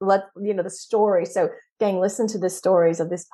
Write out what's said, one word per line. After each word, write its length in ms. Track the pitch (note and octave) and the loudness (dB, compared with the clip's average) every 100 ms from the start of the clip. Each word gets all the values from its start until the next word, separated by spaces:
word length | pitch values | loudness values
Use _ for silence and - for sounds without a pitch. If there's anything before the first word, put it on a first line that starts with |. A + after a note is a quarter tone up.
let, 240 | F#3+ G3 G3 F#3+ | 0 0 0 -8
you 120 | G3+ | -4
know, 80 | F#3+ | -4
the 80 | F3 | -4
story. 540 | - - A3 G#3 F#3 E3 | -8 -2 2 2 2 0
So 240 | G3 D#3+ - _ - | -2 -2 -4 _ -4
gang, 180 | G#3 F#3 | -2 0
listen 280 | F#3+ G3+ G#3+ | -2 0 -4
to 100 | G#3+ | -2
the 140 | F3+ | -4
stories 500 | F3+ F#3 F3+ E3 E3 | -2 2 4 4 2
of 80 | E3 | -4
this 180 | F3+ - | -6 -6